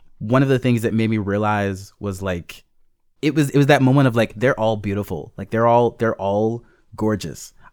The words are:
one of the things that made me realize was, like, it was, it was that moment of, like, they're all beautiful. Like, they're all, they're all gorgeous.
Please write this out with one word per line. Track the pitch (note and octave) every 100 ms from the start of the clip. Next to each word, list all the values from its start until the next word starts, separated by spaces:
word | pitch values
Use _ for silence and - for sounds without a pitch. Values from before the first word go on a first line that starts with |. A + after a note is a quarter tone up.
| - -
one | G#2+ C3
of | C#3
the | C3
things | B2+ A#2+
that | A2+
made | A2 A2
me | A2
realize | G2 G2+ G#2+ G#2+ G2 F#2+ G2 -
was, | G2+ G2
like, | G2 F2 - - _ _ _ _ _ _
it | D3+ D3
was, | C#3+
it | C#3+
was | C#3+
that | C#3+
moment | C3 C#3 C3+
of, | A2+
like, | A2
they're | A2 B2 B2
all | A2 G#2+
beautiful. | G#2 G2 G2+ E2 - -
Like, | F#2+
they're | C3+ A#2
all, | A#2+ A#2
they're | - A2+ -
all | G2 G2+ A2 A#2 - _ _ -
gorgeous. | G#2+ G#2 E2 - - _ -